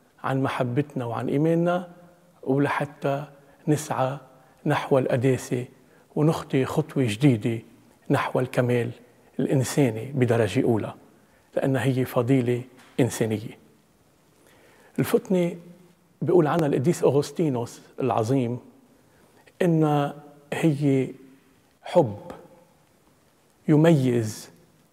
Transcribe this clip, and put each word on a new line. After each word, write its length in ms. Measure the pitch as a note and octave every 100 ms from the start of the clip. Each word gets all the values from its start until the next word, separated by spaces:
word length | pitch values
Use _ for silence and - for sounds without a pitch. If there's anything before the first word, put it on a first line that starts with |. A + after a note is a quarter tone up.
| _ _
عن 200 | A2+ C3+
محبتنا 640 | C3 - B2+ A#2+ C#3+ C#3 A#2
وعن 240 | A2+ B2
إيماننا، 640 | C#3 D#3+ E3 F3 F3+ F3+ - - _ _ _
ولحتى 840 | - C3+ C#3 - C#3+ - D3 C#3 D3 - - _ -
نسعى 500 | D3 - A#2 C3 C#3+ - - - _ D#3+
نحو 320 | C#3 - C#3
القداسة 680 | B2+ C3+ C3 B2+ - B2 B2 - _ _ _ -
ونخطي 500 | D3+ D#3+ - C#3 B2+
خطوة 380 | - D3+ - B2
جديدة 540 | G#2+ C#3+ A#2 A#2+ A2+ - - _ _ -
نحو 300 | C#3 - C3+
الكمال 520 | B2 - B2 B2 A#2 A#2 - _ _ -
الإنساني 720 | - D3 A#2+ - C3+ A2 B2
بدرجة 520 | C#3+ A#2+ A#2 G#2+ A2+
أولى، 300 | C3 A2 - - - _ _ _ _ -
لأنها 280 | C#3 C3
هي 220 | A#2+ B2+ B2+
فضيلة 580 | - A#2 C3+ A#2+ A#2+ A#2+ - - -
إنسانية. 580 | C3+ - A2+ G#2+ A#2 - _ _ _ _ _ _ _ _ _ _ _ _ - -
الفطنة 560 | - A#3 - F#3 E3+ F3 - - - _ _ _
بيقول 260 | C#3 F3 D3+
عنها 200 | E3 D3
القديس 360 | C#3+ C3 E3
أغسطينوس 800 | - C3+ C#3 - D#3+ B2 A#2+ - - -
العظيم 600 | C3 A2+ A2 C#3 A#2 A#2+ - - _ _ _ _ _ _ _ -
إنها 540 | F#3 D#3+ D#3 D3 C#3+ - - - -
هي 540 | - D#3+ C#3 D3 C3+ B2+ - - - _ _ _ _
حب 340 | - F3 C3 G#2 - - - - _ _ _ _ _ _ _ _ _ _ -
يميز 840 | D3+ D#3+ D#3 B2+ A#2+ G#2+ - - - _ _ _